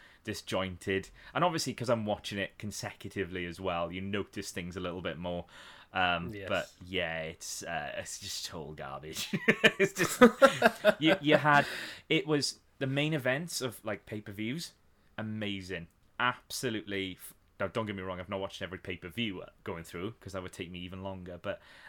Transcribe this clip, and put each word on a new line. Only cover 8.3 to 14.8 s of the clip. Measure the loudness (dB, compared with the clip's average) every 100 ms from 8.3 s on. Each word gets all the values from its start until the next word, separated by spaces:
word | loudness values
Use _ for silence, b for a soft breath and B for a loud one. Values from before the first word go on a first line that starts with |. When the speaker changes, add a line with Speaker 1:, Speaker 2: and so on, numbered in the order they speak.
| -8 -8
Speaker 1:
total | -8 -10
garbage. | -10 -10 -10 -8 -8 -4 0 2
<laughs> | 4 4 6
It's | 2
just, | 2 0 10 10 12 8 8
Speaker 2:
<laughs> | 4 6 4 6
Speaker 1:
you, | 6 6
you | 6 6
had, | 8 6 6 B B B 0
it | 2 4
was | 2 2 -4 _ _
the | -2
main | 2 2
events | 2 2 0 -2 -4
of, | -4 -4 -6
like, | -6 -6
pay-per-views, | -8 -8 -6 -4 -4 -8 -14